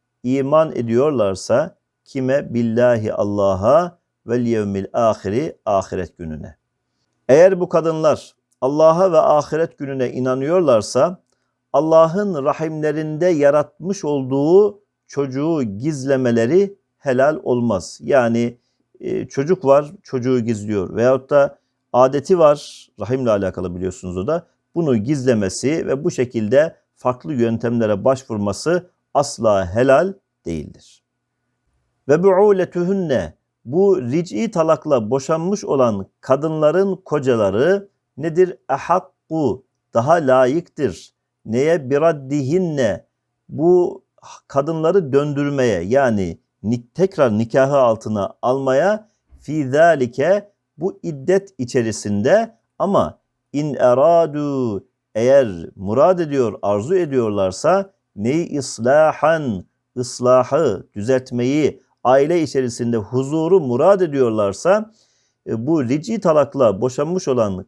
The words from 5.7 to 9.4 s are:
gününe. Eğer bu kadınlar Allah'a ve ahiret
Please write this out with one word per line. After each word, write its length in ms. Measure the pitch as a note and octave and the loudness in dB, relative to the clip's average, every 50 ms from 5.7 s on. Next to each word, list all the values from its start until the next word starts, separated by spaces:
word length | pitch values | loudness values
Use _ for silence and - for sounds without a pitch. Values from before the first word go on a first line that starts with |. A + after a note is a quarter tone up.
| G#2 F#2+ F#2 - - F#2 F2+ E2+ _ - | -2 -2 -2 -4 -6 -8 -8 -8 _ -14
gününe. 380 | F2 D#2+ D#2 D2 - D#2+ D#2+ _ _ _ _ _ _ _ _ _ _ _ _ _ _ - | -12 -12 -12 -12 -14 -16 -18 _ _ _ _ _ _ _ _ _ _ _ _ _ _ 4
Eğer 320 | B2+ D3+ F3 F#3+ F#3+ F3 | 6 6 6 6 4 2
bu 80 | F3+ - | -2 -2
kadınlar 640 | - E3 D#3 E3 D#3+ D#3 D#3 D#3 C3+ - - - _ _ _ _ _ _ | -2 -2 0 -2 -2 0 0 0 0 0 -4 -12 _ _ _ _ _ _
Allah'a 520 | - C3 D3 D3+ D#3+ D#3+ D#3+ E3+ F#3+ F#3+ E3+ | -4 -2 2 4 4 4 4 4 2 2 4
ve 60 | D#3 | 4
ahiret 600 | C#3+ C3+ D3+ D3 | 4 4 4 2